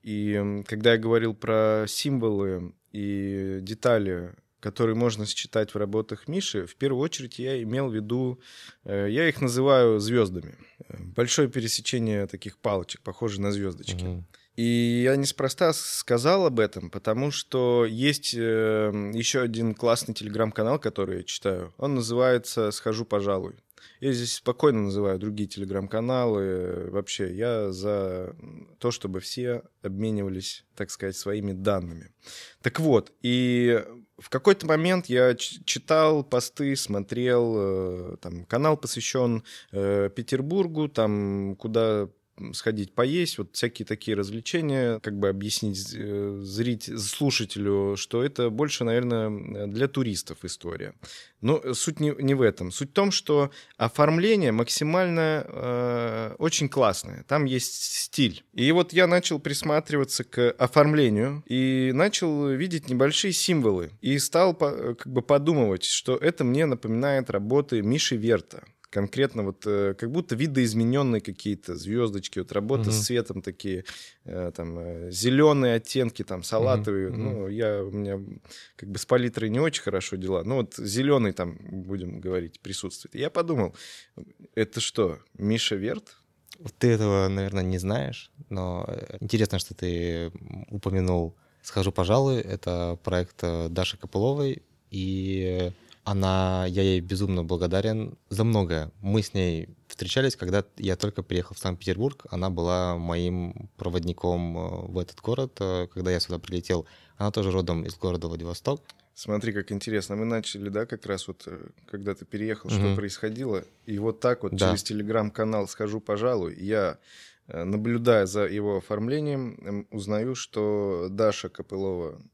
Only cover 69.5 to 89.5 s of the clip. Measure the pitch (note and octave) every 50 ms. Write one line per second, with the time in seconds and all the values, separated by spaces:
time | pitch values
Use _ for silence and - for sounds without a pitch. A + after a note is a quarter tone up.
69.5 | G2 _ - G#2 G2+ G2+ G2+ G2 G2 - A#2 A#2 C#3 E3+ F3 - - A2 D3 D#3+
70.5 | C#3 C3 B2 A2+ G#2+ A2+ A2+ A#2 B2+ C#3+ C#3 B2+ A#2 G#2+ - - F#2 - - G#2
71.5 | G2+ F#2 - - F2 E2+ D#2 F#2+ G#2+ A#2+ A#2+ A2 G2+ G2 F#2+ - - G2 F2+ -
72.5 | - G2+ G2+ A2 C3+ A#2+ A2 G#2+ A2+ G#2+ G#2+ - A#2+ A#2+ A2+ - F#2+ F#2+ - G2+
73.5 | F#2 _ - G2+ F#2+ F2+ F2+ - - - - - - _ _ F2+ F2+ F2+ F2+ F2
74.5 | E2 - E2+ E2+ E2 E2+ E2+ F2 E2+ E2 E2+ F2+ F2+ F2+ G#2 B2 C3 C#3 D3+ D3+
75.5 | D3 C#3+ C3 B2 A#2 A#2 A2+ - - C3+ B2+ A#2 - - G2+ - F#2+ F2+ E2+ -
76.5 | A2+ A2 A2+ G#2+ G#2+ G#2+ G#2+ A2 G2+ G2 F#2+ F#2 F2 F#2+ G#2+ G#2 - A2 G2 F#2+
77.5 | G2+ A2 A2+ G#2+ G#2 G2+ F#2+ G2 G2 G#2 G#2 G2 G2 G2 G2 - - - _ -
78.5 | - - - - _ - - G2+ G2 - - - B2+ B2 B2 A#2+ - A2 A2+ A2
79.5 | G#2+ B2+ D#3 E3 - - - - G2 F#2 - - - F#2+ F#2 F#2 F#2+ F2 E2 G#2
80.5 | C3 C3+ A2+ - - - - G2+ G2 A#2+ C3+ C#3+ C#3+ C3 A2+ G2+ F2 - F2+ F2
81.5 | - - - - F2+ F#2+ F#2 F#2 G2 G2 F2+ F2 - - - F#2 F#2 F#2 E2+ E2
82.5 | - - _ - F#2+ - - F#2 - - - - - A2 C3+ D#3+ - F3 E3+ E3+
83.5 | D#3+ B2+ G2+ E2 - - - - - - - _ _ - - - - _ - -
84.5 | _ A2 A2 - - A#2 A2 - - - G#2 F2+ D#2+ - - _ _ - G2 G#2
85.5 | A2 A2+ - - A2 G2 G2 A#2 - A3 - - - _ _ _ _ _ _ _
86.5 | - _ D#3+ - - _ - B2 A#2 G#2+ A2 G#2 G2 G2 F#2+ F#2+ F#2+ G2 G2 G2
87.5 | G2 G2 F2+ F#2 F#2 F2+ F2+ F#2+ G#2 B2+ C3+ - A#2 - - - _ - D3 _
88.5 | G2+ F#2+ F#2 F#2 F2+ F2+ - - - - - - - - - G#2 - A2 A2 -